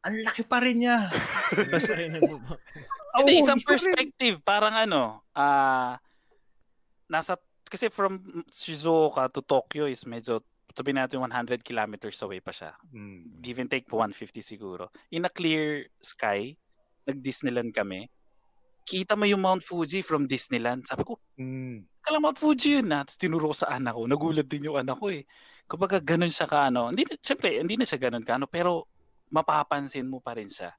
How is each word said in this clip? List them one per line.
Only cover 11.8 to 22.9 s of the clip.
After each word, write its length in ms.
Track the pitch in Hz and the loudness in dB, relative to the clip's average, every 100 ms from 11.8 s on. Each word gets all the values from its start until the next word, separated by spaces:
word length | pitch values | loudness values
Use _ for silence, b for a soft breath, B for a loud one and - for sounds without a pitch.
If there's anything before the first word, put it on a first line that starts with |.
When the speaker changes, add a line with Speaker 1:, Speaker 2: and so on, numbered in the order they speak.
| 107 104 110 - | -4 -4 -12 -10
Speaker 2:
away 180 | 101 92 | -10 -10
pa 140 | - | -12
siya. 240 | - 82 - 165 | -14 -16 -18 _
Speaker 1:
Mm. 500 | 123 104 95 82 80 | -18 -16 -16 -20 -16
Speaker 2:
Give 180 | 123 123 | -12 -8
and 120 | 123 | -2
take, 160 | 131 - | -4 -2
one 240 | 113 110 | -2 -2
fifty 300 | 104 107 113 | -4 -14 -14
siguro. 500 | - 104 104 90 90 b b | -14 -12 -12 -10 -12 b b
In 160 | 170 | -4
a 80 | 175 | -4
clear 560 | - 170 156 151 147 - _ | -2 -2 0 -2 -4 -10 _
sky, 540 | - - 110 101 113 151 _ _ _ _ | -12 -4 -2 -2 -4 -12 _ _ _ _
nag-Disneyland 680 | - 139 131 127 139 120 117 | -8 -6 -6 -4 -2 -2 -2
kami. 380 | 107 98 95 113 _ _ _ _ _ _ _ | -4 -4 -6 -12 _ _ _ _ _ _ _
Kita 320 | - 185 185 208 | -8 -6 -2 2
mo 80 | |
yung 160 | 208 196 | 4 4
Mount 220 | 190 185 | 4 2
Fuji 360 | - 175 156 185 | -2 -4 -2 -4
from 280 | 180 156 139 | -2 0 0
Disneyland. 560 | 131 - 123 117 127 | -2 -2 -2 0 -2
Sabi 180 | 123 131 | -6 -6
ko, 160 | - 233 _ | -6 -8 _
Speaker 1:
Mm. 480 | - 131 131 127 117 98 _ | -12 -8 -8 -8 -12 -16 _
Speaker 2:
"Kala 220 | - 302 | 0 2
Mount 160 | 302 285 | 2 2
Fuji 420 | 302 285 285 285 | 2 4 4 4
yun, 140 | 220 | 4